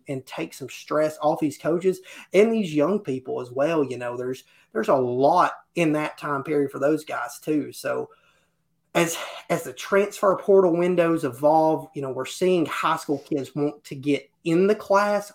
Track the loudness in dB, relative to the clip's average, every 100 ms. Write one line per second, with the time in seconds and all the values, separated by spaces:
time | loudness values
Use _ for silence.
0 | -10 -10 -10 -12 -12 -12 -16 -16 -4 0
1 | 0 0 -2 0 -2 -4 -4 0 0 -2
2 | -8 -20 0 4 4 2 0 0 2 0
3 | -4 -8 -6 -8 -6 -2 0 0 -2 -4
4 | -8 -6 -6 -8 -12 _ _ -4 0 2
5 | 2 2 4 4 2 -2 _ -2 0 0
6 | -4 -8 -6 -6 -2 -2 -2 0 0 0
7 | -4 -8 -8 -10 -4 -4 -4 -8 -6 -6
8 | -8 _ _ _ _ _ _ _ _ -2
9 | -2 -4 -10 -12 -6 -6 -6 -12 0 2
10 | 2 0 0 2 6 6 6 4 2 4
11 | 2 2 -2 2 4 6 4 0 -4 -10
12 | -8 -6 -8 -2 2 2 0 -2 -2 -2
13 | -2 -4 -2 -6 -4 -2 -4 -4 -12 -6
14 | -2 -2 -4 _ 0 4 4 2 2 2
15 | 2 0 -4